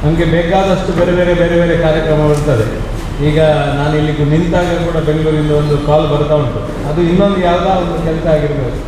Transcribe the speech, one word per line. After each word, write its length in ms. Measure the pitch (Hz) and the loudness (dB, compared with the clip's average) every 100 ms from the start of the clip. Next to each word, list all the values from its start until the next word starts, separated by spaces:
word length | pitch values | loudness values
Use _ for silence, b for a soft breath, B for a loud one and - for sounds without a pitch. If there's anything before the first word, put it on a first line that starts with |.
| 147 | 0
ನಮಗೆ 200 | 165 165 | 0 2
ಬೇಕಾದಷ್ಟು 720 | 165 170 190 196 175 - 170 | 0 2 0 2 0 0 0
ಬೇರೆ 120 | 175 | 0
ಬೇರೆ, 220 | 175 180 | 0 0
ಬೇರೆ 220 | 170 170 170 | 2 2 2
ಬೇರೆ 220 | 170 165 | 2 2
ಕಾರ್ಯಕ್ರಮ 520 | 165 156 156 151 151 | 0 0 0 0 2
ಬರ್ತದೆ. 640 | 147 147 123 110 110 - - - - 147 | 2 0 0 0 -4 -6 -6 -6 -2 0
ಈಗ 120 | 151 156 147 139 139 | 2 2 2 0 -2
ನಾನು 220 | 147 151 | 0 0
ಇಲ್ಲಿ 280 | 156 143 143 | 0 0 2
ನಿಂತಾಗ 400 | 156 175 180 170 | 2 2 0 0
ಕೂಡ 360 | 170 165 160 | -2 -2 -2
ಬೆಂಗಳೂರಿಂದ 500 | 147 156 156 151 151 | 0 0 0 0 0
ಒಂದು 260 | 147 151 147 | 0 2 0
ಕಾಲ್ 300 | - 151 156 | 2 0 2
ಬರ್ತಾ 280 | 143 147 151 | 0 0 0
ಉಂಟು. 540 | 131 104 - - 147 | 0 -4 -6 -6 -4
ಅದು 120 | 151 | 0
ಇನ್ನೊಂದು 400 | 170 180 202 190 | 2 2 2 2
ಯಾವುದೋ 280 | 175 175 190 | 0 0 0
ಒಂದು 360 | 190 170 165 160 | -2 -2 -4 -4
ಕೆಲಸ 220 | 160 170 | -2 0
ಆಗಿರ್ಬೋದು 520 | 151 147 143 120 117 | 0 0 -2 -4 -6